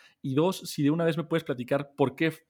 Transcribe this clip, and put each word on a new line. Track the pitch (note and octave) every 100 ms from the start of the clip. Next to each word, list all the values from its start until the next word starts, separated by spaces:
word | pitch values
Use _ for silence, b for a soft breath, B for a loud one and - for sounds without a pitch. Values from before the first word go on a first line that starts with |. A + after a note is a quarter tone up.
| b _
Y | C3+
dos, | C3 F3 F#3
si | F3+ -
de | C#3+
una | E3
vez | E3 D#3+
me |
puedes | E3 E3
platicar | D#3 B2 A#2+ C#3+ C#3+ -
por | B2+
qué, | B2 D#3+ D#3 _